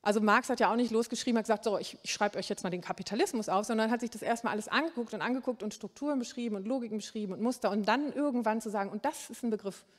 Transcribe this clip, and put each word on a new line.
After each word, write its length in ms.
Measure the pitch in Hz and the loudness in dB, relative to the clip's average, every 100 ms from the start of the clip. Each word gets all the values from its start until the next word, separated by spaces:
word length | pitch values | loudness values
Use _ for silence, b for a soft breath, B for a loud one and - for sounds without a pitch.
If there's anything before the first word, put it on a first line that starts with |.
Also 180 | - 208 | 4 4
Marx 300 | 214 220 - | 6 6 4
hat 100 | 247 | 4
ja 100 | 202 | 4
auch 60 | 226 | 4
nicht 140 | 240 | 2
losgeschrieben, 480 | 220 233 233 - 226 | 2 0 -2 2 2
hat 60 | |
gesagt, 200 | 214 214 | 2 2
„So, 140 | 233 202 | 2 0
ich, 180 | - - | -4 -10
ich 100 | - | -6
schreibe 260 | - 208 - | 0 0 0
euch 100 | 185 | -4
jetzt 160 | 202 | -4
mal 60 | 185 | -2
den 100 | 175 | -4
Kapitalismus 680 | - 190 - 208 381 233 214 | -4 -6 -4 -2 0 0 0
auf“, 180 | 185 214 | 0 2
sondern 240 | 226 220 | 2 2
hat 100 | 240 | 2
sich 100 | 233 | -2
das 120 | 214 | -4
erstmal 300 | - 233 233 | -2 0 0
alles 160 | 214 214 | -2 0
angeguckt 460 | 240 320 330 233 | 0 0 -4 -6
und 80 | 208 | -2
angeguckt 400 | 180 254 254 233 | -2 0 -2 -4
und 100 | 208 | -6
Strukturen 460 | - 208 - 294 277 | -8 -12 -6 -2 -2
beschrieben 380 | 240 - 240 208 | -2 -4 -4 -4
und 100 | 196 | -2
Logiken 320 | 269 240 214 | -4 -2 -6
beschrieben 340 | - 220 208 | -6 -6 -4
und 80 | 185 | 0
Muster 300 | 226 254 208 | 0 2 2
und 160 | 208 202 | 2 4
dann 260 | 247 294 | 2 2
irgendwann 480 | 240 294 247 220 220 | 0 0 2 2 0
zu 80 | 226 | -2
sagen, 220 | 202 196 | -2 -2
„Und 140 | 214 | -2
das 260 | 277 311 - | -4 -4 -12
ist 140 | - | -6
ein 60 | 233 | -2
Begriff, 340 | 214 196 180 - | -2 -4 -8 -18